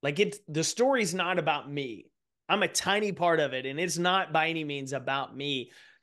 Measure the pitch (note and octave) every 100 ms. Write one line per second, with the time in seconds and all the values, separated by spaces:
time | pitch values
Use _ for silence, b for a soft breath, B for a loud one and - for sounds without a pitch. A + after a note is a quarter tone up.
0 | C#3+ D3 F3 - - D#3 D#3+ - B3+ C4+
1 | G3+ F3+ F3 F3+ D#3+ D3 C#3 C#3+ C3+ G#2+
2 | - _ _ _ _ G3 F#3 - - G3+
3 | G#3+ E3 F3 E3 C#3+ C3 C3 C#3 F3 D#3+
4 | F3 F#3+ E3+ D#3+ D#3+ E3 D3+ C#3+ C3+ C3+
5 | B2 C3+ C3+ B2+ C#3+ C#3 A#2+ B B B